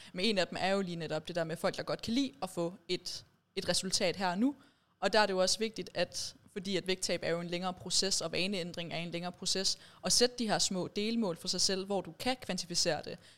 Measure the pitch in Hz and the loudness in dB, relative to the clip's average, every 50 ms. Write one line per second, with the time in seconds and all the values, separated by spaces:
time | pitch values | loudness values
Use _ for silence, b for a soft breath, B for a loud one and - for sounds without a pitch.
0 | B B B 180 185 226 208 185 170 - 180 - - 190 196 202 196 175 170 165 | B B B 0 2 2 4 4 2 0 0 0 2 2 2 2 0 -2 -4 -4
1 | 160 151 156 156 156 - 170 175 165 160 170 - - 185 - - - - 151 - | -4 -2 -4 -4 -4 -2 -2 -2 -2 -2 -2 -2 0 -2 0 -2 -2 -4 -4 -2
2 | - - 233 269 277 262 - - - 185 - 180 170 170 185 - _ - 180 175 | -2 0 2 2 2 0 -2 -6 -8 -6 -2 -2 -2 -2 -4 -6 _ -4 -4 -4
3 | - - - - - - _ _ _ _ - 196 185 - 175 - - 190 - - | -4 -6 -10 -10 -12 -16 _ _ _ _ -8 -4 0 0 0 0 2 0 0 2
4 | 208 175 156 180 202 180 175 190 240 277 285 b b b b b b b b b | 2 2 0 2 0 0 2 4 2 2 2 b b b b b b b b b
5 | - 202 202 214 214 196 190 185 185 185 185 - 220 226 220 - 180 - - 170 | 0 4 6 6 6 6 4 4 4 4 4 2 0 -2 -4 -6 -8 -4 -2 -2
6 | 180 - - - - - - - _ - - 208 180 196 196 170 170 185 185 185 | -2 -2 -2 -6 -8 -8 -10 -14 _ -14 -12 -8 -4 -2 -2 0 0 0 -2 0
7 | - - 180 165 - 160 165 170 175 170 175 175 185 185 180 - - 185 - - | 0 0 0 0 0 0 -2 -2 -2 -2 -4 -2 -2 -4 -4 -6 -4 0 2 2
8 | 190 190 196 - - 135 - 160 175 196 208 185 165 175 165 175 170 156 156 160 | 2 2 2 0 -2 -2 -2 0 0 0 -2 -2 -4 -6 -6 -8 -8 -6 -6 -6
9 | 170 170 165 170 175 180 180 - 190 175 - 185 196 - - B B B B B | -6 -4 -6 -6 -6 -6 -8 -4 -2 -2 0 2 0 0 -2 B B B B B
10 | B - - - 240 247 247 - 233 208 175 165 - - 196 180 165 - - 208 | B 2 4 6 6 4 2 0 0 2 2 2 2 2 0 -2 -2 -2 -2 -2
11 | 208 220 233 233 220 185 165 - - 185 - 180 175 - 190 190 196 196 202 185 | 0 0 2 2 0 0 -2 -4 -4 -2 0 2 2 2 2 0 -2 -2 -2 -2
12 | 175 170 160 - - 254 262 - - - 180 180 - - 175 - - 175 151 - | -2 -4 -8 -4 -2 -2 -2 -2 -4 -4 -4 -4 -4 -2 0 2 2 2 0 -2
13 | - - - - B B B | -4 -8 -10 -12 B B B